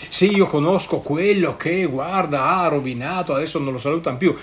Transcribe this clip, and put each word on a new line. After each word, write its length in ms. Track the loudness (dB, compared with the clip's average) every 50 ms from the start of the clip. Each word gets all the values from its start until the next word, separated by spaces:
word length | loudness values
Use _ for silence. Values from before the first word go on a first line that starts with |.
| -8 -4
se 180 | 0 4 4
io 200 | 4 6 4 2
conosco 540 | 2 2 2 2 2 2 2 0 0 -4 -4
quello 580 | -2 -2 -2 0 2 2 2 2 2 0 -2 -2
che, 280 | -4 -2 0 0 0
guarda, 720 | 0 -2 -2 -4 -2 -2 -2 -2 0 0 0 0 2 2 2
ha 100 | 2 2
rovinato, 640 | 2 0 0 -2 -4 -6 -6 -4 -4 -4 -2 -2 -2
adesso 240 | -2 -2 -2 -4 -4
non 160 | -2 -4 -4
lo 60 | -4
salutano 380 | -2 -2 -2 -2 -2 -4 -2 0
più, 180 | 2 2 2 0